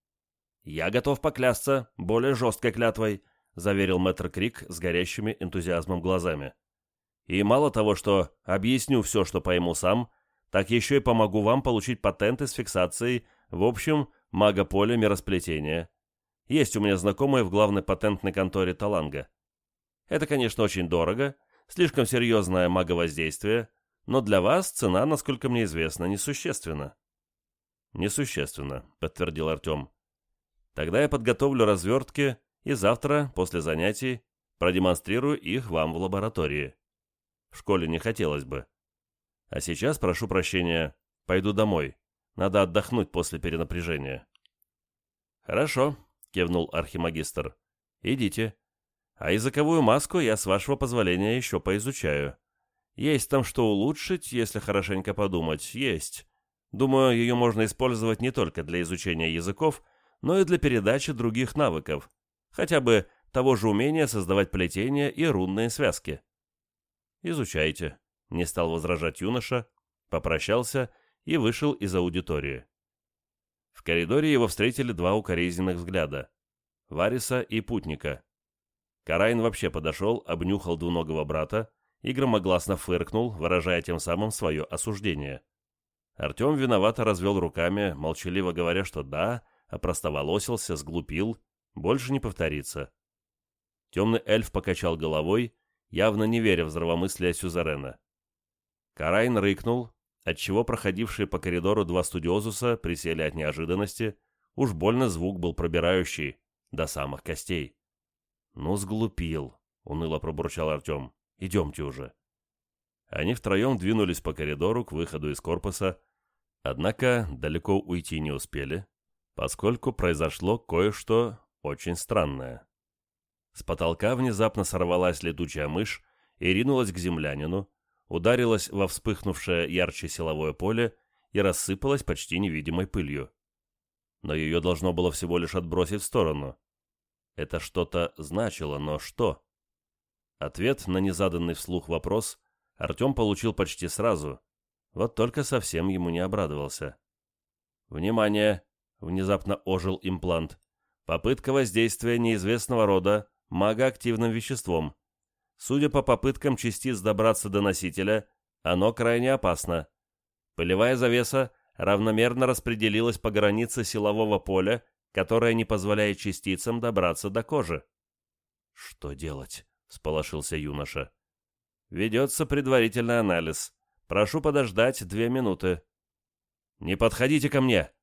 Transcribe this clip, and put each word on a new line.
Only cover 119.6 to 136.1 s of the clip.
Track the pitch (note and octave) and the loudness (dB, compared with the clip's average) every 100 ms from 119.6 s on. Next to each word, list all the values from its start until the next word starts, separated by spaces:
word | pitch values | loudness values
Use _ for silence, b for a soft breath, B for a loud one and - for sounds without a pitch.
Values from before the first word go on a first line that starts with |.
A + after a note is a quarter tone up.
| G#2 A#2+ - | -2 0 -4
произошло | B2 F2+ D#2+ D#2+ - F2+ A#2 | -2 -2 0 -2 -2 -2 -2
кое-что | - E2+ G2+ G#2 - A2+ A#2+ A2 _ _ | -2 2 2 0 0 2 2 -4 _ _
очень | D2 C#2+ - F2 | -8 -8 -6 -6
странное. | - G#2+ D2+ C#2 B1+ A#1 _ _ _ _ _ _ _ _ _ | -2 0 0 -2 -10 -14 _ _ _ _ _ _ _ _ _
С | - | -20
потолка | - E2 E2 E2+ G#2 B2 | -8 -2 0 0 0 0
внезапно | B2+ G2+ A2 G#2+ | 0 2 0 0
сорвалась | F#2 F#2 F2 F2 F2+ D#2+ | -4 -2 2 4 2 0
летучая | E2+ D2+ E2 D#2 D2 | -4 -4 -6 -4 -4
мышь | D#2+ G#2+ - _ _ _ _ | -2 -4 -6 _ _ _ _
и | F2+ | 0
ринулась | F#2+ B2 C3+ A2+ | 2 4 2 0
к | F2+ | -2
землянину, | F2 E2 D2+ C#2+ D2+ F#2 G2 _ _ _ _ | -4 -2 -4 -4 -2 -4 -6 _ _ _ _
ударилась | E2+ F2 B2 A#2+ A2 - | 0 2 4 4 2 0
во | G2 F#2+ | -2 -2
вспыхнувшее | - - G2+ G#2 F2+ - F2 D#2+ | -2 -4 -4 -4 -4 -2 0 0
ярче | F2 E2+ - D#2+ | 0 -2 -2 -10
силовое | - E2 D#2 D#2 | -6 -4 -2 -2
поле | C#2+ F#2 A2+ A#2 - _ _ _ | -2 -2 0 0 -4 _ _ _
и | - | 0
рассыпалась | G2 F2 - F#2+ C3+ C#3 | 2 2 -2 -2 0 0
почти | - E2 - E2+ | -2 -6 -4 -2
невидимой | G2 D#2 D2 E2 F#2+ | -2 -2 -2 -2 -2
пылью. | G#2 D2 C#2+ C2 _ _ _ _ _ _ _ _ _ | -4 -4 -6 -8 _ _ _ _ _ _ _ _ _
Но | D2 | -6
ее | D2+ D#2 E2 | -2 0 0
должно | E2+ E2+ F#2 | 2 0 0
было | E2+ F2+ | 2 0
всего | D2+ E2+ F2 | 0 -2 -2
лишь | E2+ F#2+ | 0 -4
отбросить | E2+ E2+ E2+ G#2 | -2 -2 0 -2
в | |
сторону. | - | -4